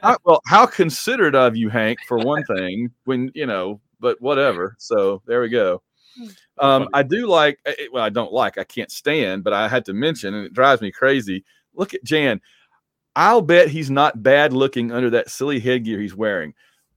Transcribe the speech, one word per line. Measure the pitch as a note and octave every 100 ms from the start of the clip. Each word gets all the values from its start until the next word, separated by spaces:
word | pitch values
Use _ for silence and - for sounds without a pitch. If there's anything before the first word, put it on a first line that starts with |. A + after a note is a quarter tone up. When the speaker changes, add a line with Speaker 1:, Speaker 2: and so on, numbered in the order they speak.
Speaker 1:
how, | G3+ B3
well, | F3 D#3 -
how | G3 A#3+
considerate | - E3+ C#3 - B3+ F3 C3+
of | B2+ A2+
you, | A2
Hank, | A2+ A2 A#2 -
for | A#2+
one | A#2 D3+
thing, | C#3 G2 F#2 G2 A#2+ _ -
when, | C3 C3
you | C3 C#3+
know, | G2+ F#2 G#2 _ _
but | B2 A#2
whatever. | B2+ C#3+ C#3 F2+ F#2+ G#2+
So | - A2 G2 G2 -
there | A#2
we | A#2
go. | A#2+ G2 F2+ _ _ _ -
Speaker 2:
Hmm. | A#3 F#3+ _ -
Speaker 1:
Um, | C#3 C3+
Speaker 2:
Funny. | C3+
Speaker 1:
I | C#3+
do | C3+ G3 A#3+
like, | E3+ D3 D3 -
eh, | C#3+
eh, | C#3
well, | B2
I | G#2+
don't | G#2+ G#2
like, | A2 G#2+ -
I |
can't | G2+ - G#2+
stand, | - - D#3 G#2+ F#2+
but | G2
I | G2+ A2
had | B2+ A2+
to |
mention, | G2 D3 D3 G2+ G#2
and | F#2
it |
drives | F#2+ C3+ -
me | G3+
crazy. | - C3+ C3+ G2+ F#2+ - _ _
Look | - F#3+ -
at |
Jan. | A#2+ D#3 C#3+ G#2 _ _ _ _ _ _ _ -
"I'll | F3+ A#3
bet | D#3 F3 D#3+
he's | D3+ C#3
not | C3+ D3 A#2
bad | G#2+ C#3 D3
looking | C3 C3+ C3 A#2
under | A#2+ B2
that | A#2 -
silly | - C#3 C#3
headgear | A2+ B2+ A2+ G#2
he's | G#2 F2+
wearing." | G#2+ F#2+ D#2 - _ _ _